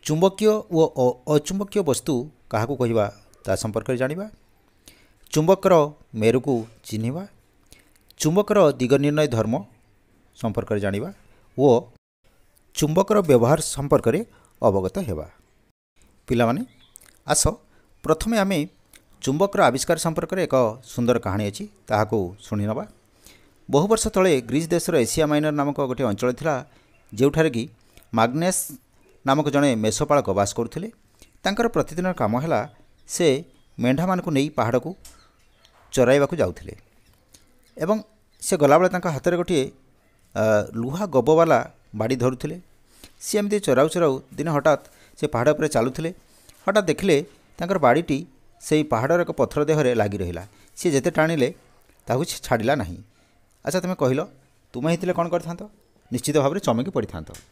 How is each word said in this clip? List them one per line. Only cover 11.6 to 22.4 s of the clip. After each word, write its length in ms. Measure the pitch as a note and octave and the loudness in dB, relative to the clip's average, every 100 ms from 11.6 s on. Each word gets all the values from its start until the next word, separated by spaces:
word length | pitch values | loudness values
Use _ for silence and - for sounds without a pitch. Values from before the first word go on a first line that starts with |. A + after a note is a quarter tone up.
| C#3 A#2+ - _ _ _ _ _ _ _ _ - | 4 4 2 _ _ _ _ _ _ _ _ -4
ଚୁମ୍ବକର 420 | D3+ E3 G3 G#3 | 0 0 2 2
ବ୍ୟବହାର 380 | E3+ B2+ A#2 D#3+ | 4 4 6 2
ସମ୍ପର୍କରେ 580 | - - C#3 C#3+ A2+ C#3+ A#3 _ _ _ | 0 -6 0 2 2 -2 -4 _ _ _
ଅବଗତ 360 | A#2 G2 F#2 G3 | 0 2 -2 -6
ହେବା। 280 | D#3 D#2+ D2+ _ _ _ _ _ _ _ _ _ - | -6 -8 -10 _ _ _ _ _ _ _ _ _ -4
ପିଲାମାନେ, 340 | A#2+ A#2 C#3 B3+ _ _ - - _ - | 0 2 0 -6 _ _ -20 -20 _ -4
ଆସ, 160 | D3+ D#3 - _ _ _ _ | 0 0 -2 _ _ _ _
ପ୍ରଥମେ 340 | C#3+ D#3 A3 A#3 | -2 -2 0 -2
ଆମେ 220 | G3 F3+ D#3 _ _ - _ _ | 0 -2 -4 _ _ -20 _ _
ଚୁମ୍ବକର 380 | - C#3+ G3 G3+ | -4 0 0 4
ଆବିଷ୍କାର 340 | D#3 C3 - E3 | 2 2 -2 -2
ସମ୍ପର୍କରେ 440 | E3+ D#3+ D#3+ F#3+ | 0 -4 -6 -4
ଏକ 120 | E3 C3 A#2 A2+ | 0 2 0 -2
ସୁନ୍ଦର 340 | - - A#2+ A#2 | -12 -4 0 0
କାହାଣୀ 260 | G#2+ F#2+ G#2 | 0 -4 -4
ଅଛି, 180 | G2+ G#3 _ - | -6 -14 _ -2
ତାହାକୁ 320 | G#2+ G#2+ A2 F2+ G2 | 0 2 -2 -4 -8